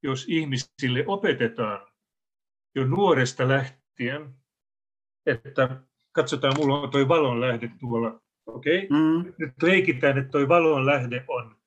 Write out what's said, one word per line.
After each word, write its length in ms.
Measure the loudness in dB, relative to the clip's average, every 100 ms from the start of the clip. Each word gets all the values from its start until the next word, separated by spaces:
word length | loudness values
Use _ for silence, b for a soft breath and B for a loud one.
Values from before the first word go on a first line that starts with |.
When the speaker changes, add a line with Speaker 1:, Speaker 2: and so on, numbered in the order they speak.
Speaker 1:
jos 220 | -4 -6 -2
ihmisille 720 | -4 -2 -4 -6 _ -4 -2 -2
opetetaan 800 | -2 -2 0 -2 -2 -6 -6 -12 _ _ _ _ _ _ _ _ -2
jo 100 | 0
nuoresta 640 | 4 4 4 2 0 0
lähtien, 880 | 2 0 -12 _ _ -6 -6 -12 -20 _ _ _ _ _ _ _ _ -4
että 560 | -4 -4 -2 -2 -2 _ _ _
katsotaan, 420 | -4 -2 0 0 2
mulla 240 | 2 0
on 80 | 0
toi 180 | 0 4
valon 340 | 4 2 0
lähde 300 | -2 -4 -6 -10
tuolla, 420 | -4 -2 -2 -6 _ _ -16
okei? 420 | -8 -2 -2 2
Speaker 2:
Mm. 440 | 2 4 2 -2 -10
Speaker 1:
Nyt 260 | -12 -2
leikitään, 540 | 2 4 2 0 0 0
että 140 | -2
toi 160 | -2 4
valon 380 | 4 4 2 2
lähde 400 | 0 -2 -8 -6
on 280 | -8 -8 _